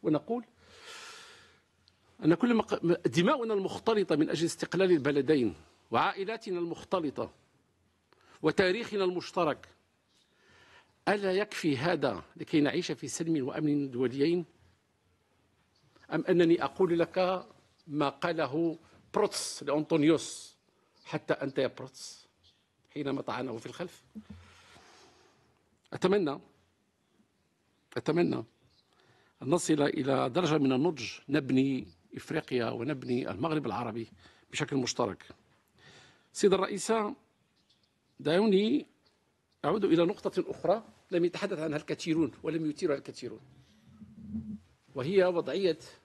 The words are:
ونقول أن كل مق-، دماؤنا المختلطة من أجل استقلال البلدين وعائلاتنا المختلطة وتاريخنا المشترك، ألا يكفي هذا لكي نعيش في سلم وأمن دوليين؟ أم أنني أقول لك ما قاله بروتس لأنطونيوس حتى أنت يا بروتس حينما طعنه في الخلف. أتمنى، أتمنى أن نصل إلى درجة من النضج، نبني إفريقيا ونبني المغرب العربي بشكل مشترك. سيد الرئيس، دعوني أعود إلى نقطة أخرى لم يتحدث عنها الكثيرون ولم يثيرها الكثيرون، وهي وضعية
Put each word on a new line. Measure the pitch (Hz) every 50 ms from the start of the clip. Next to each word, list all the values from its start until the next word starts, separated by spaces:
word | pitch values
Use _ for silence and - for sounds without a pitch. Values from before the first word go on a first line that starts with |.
| -
ونقول | 170 151 147 - - 226 247 233 _ _ _ - - - - - - - - - - - - - - - - - - _ _ _ _ _ _ _ _ _ _ _ _ _ _ -
أن | 151 170
كل | 165 - 240 240
مق-، | 220 208 - 180 - - 165 175 - - 165
دماؤنا | 117 156 175 220 302 277 233 226 214
المختلطة | 202 190 175 - - - - 226 214 190 - 165
من | 147 156 -
أجل | - 147 165
استقلال | 165 - - - - - 175 190 185
البلدين | 180 156 123 143 143 143 135 123 156 143 123 104 87 - - _ _ _ _ _
وعائلاتنا | 113 117 151 190 196 190 196 185 226 233 - 214 185 175
المختلطة | 175 170 160 - - - - 185 165 143 123 - 117 92 - _ _ _ _ _ _ _ _ _ _ _ _ _ _ _ _ _ _ _ - - -
وتاريخنا | 156 147 - 196 185 185 226 233 208 208 202 190
المشترك، | 180 180 175 - - - 190 175 156 131 - - - _ _ _ _ _ _ _ _ _ _ _ _ _ _ _ _ _ - - - - - _ _ _ _ _ -
ألا | 196 208 202 190 185
يكفي | 190 208 - - - - 165 143
هذا | 120 135 175 180 151 139 135 101 87 - - -
لكي | - - - - 160
نعيش | 147 147 - 160 180 - 160
في | - - 135
سلم | - - 170 165 165 151 127
وأمن | 131 - - 156 147 147 147 143 135
دوليين؟ | 127 120 131 123 120 139 139 160 170 180 165 - _ _ _ _ _ _ _ _ _ _ _ _ _ _ _ _ _ _ _ _ _ _ _ _ _ _ _ _ _ _ _ - 147
أم | 160 156 -
أنني | 180 175 175 165 170 - -
أقول | 139 - - 190 175 175 170
لك | 170 - - 185 185 180 185 180 - - - _ _ _ _ _ _
ما | - 143 147 151 139
قاله | - - - 170 170 160 156 127 131 156 170 165 156 - - - - - _ _ -
بروتس | - - - - - - - - - 147
لأنطونيوس | 143 139 151 156 - 165 160 143 156 170 139 - - - - - - - _ _ _ _ _ _ _ _ _ _ -
حتى | - 156 - - 156
أنت | - - 135 135 -
يا | 135
بروتس | 117 - - 127 131 _ - - - - - - _ _ _ _ - _ _ _ _ _ _ _ _ -
حينما | 147 147 139 131 135 127
طعنه | - 107 117 127 131 113
في | 117 -
الخلف. | - - - 175 185 - - _ _ _ 214 - _ - - - - - - - - - - - - - - - - _ _ _ _ _ _ _ _ _ _ _ _ _ _ _ _ -
أتمنى، | 143 - 185 196 208 185 147 139 - - _ _ _ _ _ _ _ _ _ _ _ _ _ _ _ _ _ _ _ _ _ _ _ _ _ _ _ _ _ -
أتمنى | 120 - - 156 170 175 160 127 127 117 - _ _ _ _ _ _ _ _ _ _ _ _ _ _ _ _ _ _ -
أن | 127
نصل | 160 180 - - 160 147 143
إلى | 139 - - 131 135 135 131 131 135
درجة | 117 175 185 151 151 156
من | 139 131 135
النضج، | 127 147 175 165 135 113 101 - - - -
نبني | 139 156 139 127 131 131 131 139 135 127 107 - - _ _ _ -
إفريقيا | - - - 143 156 - - - 123 117 113
ونبني | 120 117 117 135 151 131 127 127 123 120 - -
المغرب | 98 95 135 165 156 156 139
العربي | 120 95 113 123 117 104 117 113 - - - - - - _ _ _
بشكل | - - 151 - -
مشترك. | 135 123 113 - - 151 107 92 - - - - _ _ _ _ _ _ _ _ _ - - - - - - _ _ _ _ _
سيد | - - 202 185
الرئيس، | 185 190 - - 190 - - 226 226 208 208 - _ _ _ _ _ _ _ _ _ _ _ _ _ _ _ _ _ _ _ _ _
دعوني | - 143 156 180 214 226 196 190 208 220 247 - - _ _ _ _ _ _ _ _ _ _ _ _ _ _ _ -
أعود | 143 170 220 196
إلى | 185 160 165 175
نقطة | 170 202 - - 190 - 185 180 -
أخرى | - - - 160 185 226 220 - - _ _ _
لم | 190 175 170
يتحدث | 175 165 - 202 196 196 151
عنها | 156 160 147
الكثيرون | 151 - - 156 - - 175 156 160 160 123 - - -
ولم | 160 156 165 160 156
يثيرها | 147 - 196 165 143
الكثيرون، | 139 - - 127 - - 120 113 110 - - - - - _ _ _ _ - - - 208 - - - 220 202 214 220 - 214 - - - _ _ _ _ _ -
وهي | 143 123 147 202 196 180
وضعية | 180 180 175 - - 131 185 196 180 160 - - - - -